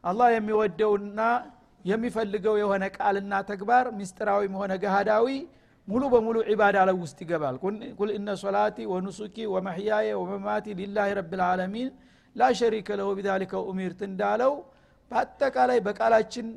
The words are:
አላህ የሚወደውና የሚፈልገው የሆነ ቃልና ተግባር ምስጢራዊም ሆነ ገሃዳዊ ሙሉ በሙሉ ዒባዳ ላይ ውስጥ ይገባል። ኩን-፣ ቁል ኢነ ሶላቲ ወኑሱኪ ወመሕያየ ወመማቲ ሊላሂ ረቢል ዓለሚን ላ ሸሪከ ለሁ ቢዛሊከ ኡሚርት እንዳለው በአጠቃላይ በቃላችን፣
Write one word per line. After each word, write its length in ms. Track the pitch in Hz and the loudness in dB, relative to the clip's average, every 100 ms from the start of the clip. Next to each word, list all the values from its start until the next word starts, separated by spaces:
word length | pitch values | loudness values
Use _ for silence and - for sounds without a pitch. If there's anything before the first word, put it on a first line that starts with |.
አላህ 240 | 170 202 247 | -2 4 4
የሚወደውና 880 | 226 214 214 214 - 214 202 202 208 226 240 247 - _ _ | 4 2 2 0 0 2 2 -2 -2 0 0 -4 -20 _ _
የሚፈልገው 680 | 170 220 233 220 220 202 202 214 | -4 -2 -2 -2 -4 -2 0 2
የሆነ 280 | 208 196 196 | 2 0 -2
ቃልና 400 | - 202 202 202 196 | -2 0 0 -2 -4
ተግባር 440 | 196 202 202 247 254 | -4 -8 2 4 2
ምስጢራዊም 640 | 214 190 - 214 202 196 | -4 -10 -4 0 2 0
ሆነ 180 | 190 196 190 | -4 -4 -2
ገሃዳዊ 500 | 202 196 202 214 240 269 349 _ _ _ - | 2 2 4 4 2 -2 -8 _ _ _ -4
ሙሉ 140 | 220 277 | -2 4
በሙሉ 280 | 240 220 226 | 4 4 0
ዒባዳ 320 | 220 208 208 196 | 0 4 4 6
ላይ 120 | 190 185 | 4 4
ውስጥ 220 | 170 - | -2 -10
ይገባል። 360 | 165 170 147 127 | -4 -2 -2 -2
ኩን-፣ 220 | 185 208 254 | -4 -6 -10
ቁል 160 | 214 214 | -4 -2
ኢነ 180 | 208 202 196 | -2 -4 -4
ሶላቲ 400 | 202 196 214 214 220 | -2 2 2 0 -4
ወኑሱኪ 500 | 185 185 185 214 - 220 | -4 -4 -8 -12 -8 -4
ወመሕያየ 640 | 185 190 175 208 214 214 208 | -2 -4 -4 0 0 0 -2
ወመማቲ 500 | 180 202 202 214 208 | -4 -6 -4 -4 -4
ሊላሂ 340 | 190 202 202 202 | -8 -6 -2 0
ረቢል 280 | 202 170 190 | -2 -4 -2
ዓለሚን 460 | 180 185 185 214 262 - - _ _ - | 0 0 -2 -4 -6 -8 -20 _ _ 2
ላ 120 | 247 | 2
ሸሪከ 360 | 226 233 214 190 | 4 2 0 -4
ለሁ 140 | 202 196 | -4 -2
ቢዛሊከ 380 | 196 196 190 185 190 | -2 -2 -2 -2 -6
ኡሚርት 380 | 185 190 185 175 | -6 -4 -6 -6
እንዳለው 500 | 196 190 202 214 254 285 - _ _ _ _ | -10 -4 -2 2 2 0 -10 _ _ _ _
በአጠቃላይ 680 | 233 - - 269 254 254 247 | -2 -2 -2 -2 2 4 4
በቃላችን፣ 680 | 202 202 226 226 214 - 226 | 0 0 4 4 2 -6 -10